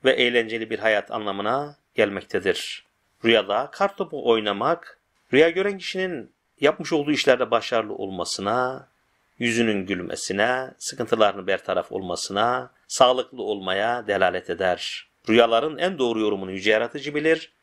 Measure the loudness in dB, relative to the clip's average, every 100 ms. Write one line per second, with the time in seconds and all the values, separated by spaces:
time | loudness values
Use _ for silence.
0 | 2 4 4 2 0 -4 -6 -2 2 0
1 | 0 -6 -6 -4 -2 -2 -4 -12 _ 0
2 | 0 0 -4 -2 0 -2 -4 -14 _ _
3 | _ _ 4 4 4 -2 -2 -2 -2 -2
4 | -10 -6 2 2 2 -2 -2 -2 -6 -20
5 | _ _ _ 4 4 4 -4 -4 -8 -6
6 | -6 -6 -12 _ _ _ 0 0 -2 -2
7 | 0 0 4 2 4 0 0 -2 -2 -6
8 | -8 -6 -6 -4 -2 0 -2 -6 -14 _
9 | _ _ _ _ -2 2 0 0 -2 -4
10 | -4 -8 -6 0 0 0 -4 -10 -12 -8
11 | -2 4 4 2 -2 -2 0 -2 -2 -6
12 | -6 -6 -4 0 0 0 -6 _ _ 4
13 | 4 4 -2 -6 -4 -4 -2 0 0 -2
14 | -2 2 2 0 -6 -2 0 -2 -4 -12
15 | -16 _ 0 4 6 4 0 -2 -4 0
16 | 0 2 0 -2 -4 -4 2 2 2 -6
17 | -6 -2 0 0 -2 _